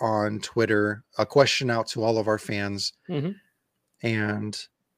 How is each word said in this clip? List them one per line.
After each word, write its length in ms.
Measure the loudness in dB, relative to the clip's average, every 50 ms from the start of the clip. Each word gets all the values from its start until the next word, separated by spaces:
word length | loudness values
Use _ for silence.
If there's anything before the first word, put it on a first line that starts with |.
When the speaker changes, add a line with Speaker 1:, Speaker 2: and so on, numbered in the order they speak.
Speaker 1:
on 400 | -2 0 2 2 0 0 -2 -4
Twitter, 640 | -8 -4 0 0 2 4 4 4 2 2 0 -4 -10 _ _ -2
a 80 | -2
question 440 | 2 4 4 6 4 4 0 0 0
out 160 | 0 -2 -2 -4
to 140 | -4 -2 0
all 140 | 2 2
of 100 | 2 2
our 120 | 2 0 0
fans. 560 | -2 -4 -4 -4 -4 -4 -4 -4 -6 -8 -10 _ _ -6
Speaker 2:
Mm-hmm. 240 | -4 -4 -2 -4 -6 -8 _ _ _ _ _ _ _ _ _ _ _ _ -4
Speaker 1:
And 560 | -2 0 0 0 -2 -2 -4 -4 -6 -8 -10 -12 -16 _ _ _ _ _